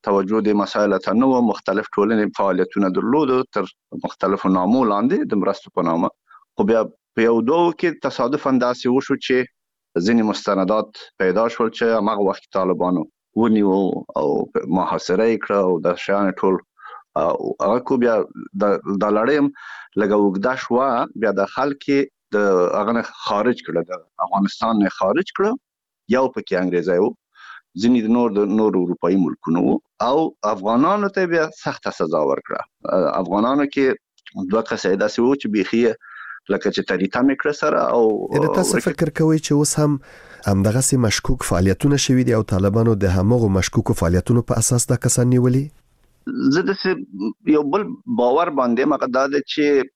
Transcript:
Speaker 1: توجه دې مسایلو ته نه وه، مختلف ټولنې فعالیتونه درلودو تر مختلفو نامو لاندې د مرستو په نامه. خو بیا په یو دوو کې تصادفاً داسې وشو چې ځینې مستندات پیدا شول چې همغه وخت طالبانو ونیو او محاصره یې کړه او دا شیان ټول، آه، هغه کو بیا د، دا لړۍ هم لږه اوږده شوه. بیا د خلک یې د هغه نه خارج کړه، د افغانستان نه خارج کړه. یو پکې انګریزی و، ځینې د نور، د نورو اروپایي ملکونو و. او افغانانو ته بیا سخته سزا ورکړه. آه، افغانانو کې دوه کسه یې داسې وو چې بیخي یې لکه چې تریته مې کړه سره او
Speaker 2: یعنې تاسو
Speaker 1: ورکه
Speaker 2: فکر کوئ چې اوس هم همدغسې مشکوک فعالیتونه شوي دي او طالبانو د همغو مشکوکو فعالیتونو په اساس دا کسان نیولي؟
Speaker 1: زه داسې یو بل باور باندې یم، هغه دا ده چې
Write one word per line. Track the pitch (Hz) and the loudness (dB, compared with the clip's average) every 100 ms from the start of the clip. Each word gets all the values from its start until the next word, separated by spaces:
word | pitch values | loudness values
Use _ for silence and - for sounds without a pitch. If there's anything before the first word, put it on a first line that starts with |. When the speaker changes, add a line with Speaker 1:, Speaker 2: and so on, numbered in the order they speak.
| - | 0
Speaker 1:
توجه | 98 95 110 104 | 0 0 0 0
دې | 104 | 0
مسایلو | 98 - 104 95 104 | -2 0 0 0 0
ته | 107 | 2
نه | 131 | 2
وه، | 127 117 | 2 2
مختلف | 98 - 98 107 - | -2 -4 -4 -4 0
ټولنې | 101 113 101 - | 0 2 -2 -2
فعالیتونه | 98 92 90 101 98 92 | 0 0 -2 0 0 0
درلودو | 104 147 139 127 131 | 0 0 2 0 -2
تر | 104 92 _ _ - - | -6 -6 _ _ -12 -12
مختلفو | - 95 98 95 92 | -4 -2 -2 0 0
نامو | 92 127 117 | 2 2 2
لاندې | 101 120 196 147 | 0 0 -2 -2
د | 104 | -2
مرستو | 95 98 - - | -2 -4 -8 -4
په | 85 | -2
نامه. | 82 92 _ _ - _ - | -2 -2 _ _ -20 _ -2
خو | 101 | 2
بیا | 113 107 _ _ - | 2 0 _ _ 0
په | 113 | 2
یو | 117 | 2
دوو | 113 165 175 165 | 2 2 0 0
کې | 175 151 139 | -4 -2 -6
تصادفاً | - 123 139 139 127 123 | -2 -2 -2 0 2 0
داسې | 123 127 | -2 0
وشو | 127 - 139 | 0 0 -4
چې | - 127 127 _ _ _ _ 85 92 | 0 0 0 _ _ _ _ -2 2
ځینې | 117 107 | 2 2
مستندات | 98 - 95 92 107 107 - - _ | -2 -2 0 2 0 -2 -12 -20 _
پیدا | 92 92 117 | 0 2 0
شول | - 113 - | 0 -4 0
چې | 113 113 | 0 0
همغه | 101 104 98 | 0 0 -2
وخت | 98 _ 98 | -2 _ -2
طالبانو | 92 87 90 90 78 _ _ 107 | 0 0 0 -2 -4 _ _ 0
ونیو | 113 110 101 95 92 - - - | 2 4 4 2 0 -4 -8 -4
او | 73 71 - - 95 92 | -2 -2 -2 -6 -2 -2
محاصره | 87 85 - 92 113 | -2 -4 -2 0 2
یې | 110 | 0
کړه | - 101 92 | 0 0 2
او | 87 87 | 0 0
دا | 87 | -2
شیان | - 98 98 92 | -2 0 0 0
ټول، | 98 92 _ _ - - _ 78 | 0 0 _ _ -20 -20 _ -2
آه، | 82 - - - 98 | -2 -2 -6 -2 -2
هغه | 123 123 | -2 0
کو | 135 | 0
بیا | 120 110 - - - 98 | 2 0 -2 -10 -14 -2
د، | 104 95 71 98 | 0 0 -2 -2
دا | 104 107 | 0 0
لړۍ | 120 147 | 2 2
هم | 143 - - - - - | 0 -4 -20 -20 -8 -2
لږه | 104 104 | 0 2
اوږده | 101 95 123 127 | 2 0 -2 -4
شوه. | - 120 135 120 143 - | -2 0 0 -2 -4 -2
بیا | 107 98 | -2 0
د | 98 - | -2 -2
خلک | 143 139 - | -4 -4 0
یې | 139 139 _ _ | 0 0 _ _
د | 104 101 92 90 - | 0 2 4 2 0
هغه | 104 117 | 0 -2
نه | 110 - - | -4 -10 -4
خارج | 101 117 120 - | 0 0 -2 -4
کړه، | 85 82 | -6 -6
د | 90 _ - 90 | -12 _ -8 -4
افغانستان | 98 98 - 117 110 | 0 0 -2 -2 2
نه | 98 - | 0 0
خارج | 95 135 196 - | 0 0 -2 -2
کړه. | 196 262 _ _ _ _ - 123 | -2 -2 _ _ _ _ -2 0
یو | 131 120 | 0 -2
پکې | - 90 | -4 -2
انګریزی | 92 87 85 90 101 | 0 0 0 2 2
و، | - _ _ - - _ 90 | -2 _ _ -20 -20 _ -2
ځینې | 117 123 107 | 2 2 2
د | 120 | 2
نور، | 120 101 | 2 0
د | 101 107 | 0 2
نورو | 107 95 | 2 2
اروپایي | 90 90 87 95 | -2 -2 0 2
ملکونو | 82 - - 85 - | 0 -2 -2 0 0
و. | - _ _ 117 | -2 _ _ -2
او | 147 160 - 104 | 0 -2 -4 -4
افغانانو | 107 98 120 160 208 202 196 | -2 0 2 2 2 -2 -2
ته | 185 | 0
بیا | 170 156 - | 0 -2 -4
سخته | 151 - 101 - | -10 -6 -10 -6
سزا | 85 80 71 | -2 0 0
ورکړه. | 67 - - - _ - | -2 -4 -10 -10 _ -2
آه، | 92 - 87 | 0 0 -2
افغانانو | 90 98 117 143 139 | -2 0 0 0 -2
کې | 139 131 - _ _ - - 92 | 0 0 -2 _ _ -18 -10 -2
دوه | 110 | -2
کسه | 113 113 95 | -2 -4 -2
یې | 101 | 0
داسې | 107 - | 0 2
وو | 120 139 | 2 0
چې | 107 104 | 0 -2
بیخي | - 117 117 | 0 2 0
یې | 110 - - - - - | -2 -12 -20 -18 -18 -6
لکه | 98 104 98 | -4 -2 -4
چې | 90 | -4
تریته | 92 95 123 | -2 -2 2
مې | 135 139 | 2 2
کړه | 151 147 | -2 -2
سره | 151 151 120 120 | 0 0 0 2
او | 110 104 - - | 2 0 -2 -2
Speaker 2:
یعنې | - - | 0 0
تاسو | 180 104 | 0 0
Speaker 1:
ورکه | 175 | -2
Speaker 2:
فکر | - 160 - | -2 -2 0
کوئ | 160 156 | 2 2
چې | - | 2
اوس | 147 151 - | 0 2 2
هم | 147 139 - - - - - | 0 0 -6 -20 -20 -8 0
همدغسې | 98 101 117 127 131 | 2 2 2 2 2
مشکوک | 113 - - 127 - | 2 0 -2 -2 0
فعالیتونه | 87 95 95 143 143 - | 2 2 2 2 2 2
شوي | 127 123 | 2 2
دي | 113 | 0
او | 104 | 0
طالبانو | 92 98 110 113 104 | 0 2 2 2 2
د | 95 92 | 2 2
همغو | 98 120 110 95 | 2 2 2 2
مشکوکو | 90 - 107 113 | 0 -2 -2 0
فعالیتونو | 85 90 - 120 - | 2 0 2 0 2
په | 117 | -2
اساس | - 120 - | 0 0 0
دا | 123 | -2
کسان | 123 - 123 | 0 0 2
نیولي؟ | 123 123 127 147 _ _ _ _ _ - - 135 151 | 2 2 0 -4 _ _ _ _ _ -10 -2 0 2
Speaker 1:
زه | 190 | 0
داسې | 196 190 180 - 95 107 - - | -2 -2 -4 -6 -8 -8 -6 0
یو | 151 147 | 2 2
بل | 135 104 - - 117 | -2 -4 -10 -6 0
باور | 120 143 170 139 | 2 2 0 0
باندې | 123 117 | 0 2
یم، | 135 139 | 2 0
هغه | 131 127 | 0 0
دا | 139 | 0
ده | 143 135 | 0 -2
چې | - 147 139 131 | 0 2 2 0